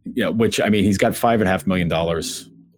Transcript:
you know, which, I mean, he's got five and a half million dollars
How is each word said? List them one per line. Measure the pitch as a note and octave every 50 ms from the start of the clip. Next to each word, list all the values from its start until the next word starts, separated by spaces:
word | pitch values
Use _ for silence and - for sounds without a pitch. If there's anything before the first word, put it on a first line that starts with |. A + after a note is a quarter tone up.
| -
you | - - B2 G#2
know, | F2+
which, | F2+ A2+ A2+ G#2 - -
I | - G#2
mean, | G#2+ G#2 G2
he's | G#2 G2 G2
got | B2 A#2 G2
five | - - A#2 A2+ A2
and | G#2+ F#2
a |
half | F#2+ F#2 -
million | F#2+ F#2 F#2 F2 E2
dollars | E2 E2 E2 E2 E2+ E2 D#2 - - - - - - - - _ _